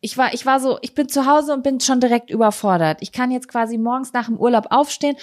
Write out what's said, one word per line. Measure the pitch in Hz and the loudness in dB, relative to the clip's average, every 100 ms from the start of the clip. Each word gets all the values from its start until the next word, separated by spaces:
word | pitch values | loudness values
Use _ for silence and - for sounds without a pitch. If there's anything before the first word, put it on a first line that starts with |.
ich | 214 254 | -8 -2
war, | 247 | -2
ich | 247 269 | 0 0
war | 269 | 2
so, | 262 - | 0 -2
ich | - | -4
bin | - 254 | -4 -2
zu | 277 269 | 0 4
Hause | 302 294 | 2 2
und | 277 | -2
bin | 269 254 | -2 0
schon | 254 254 | 0 2
direkt | 247 240 240 | 2 2 0
überfordert. | 220 214 - 202 175 160 156 | 0 2 2 0 2 2 -2
Ich | 196 | -8
kann | 240 254 | -4 -4
jetzt | 254 254 | -4 -4
quasi | 240 226 226 | -4 -2 -2
morgens | 233 254 262 | -2 -4 -4
nach | 247 233 | -6 -4
dem | 220 | 0
Urlaub | 240 226 220 | 2 2 2
aufstehen | 247 294 - 285 277 | 0 0 -2 -4 -4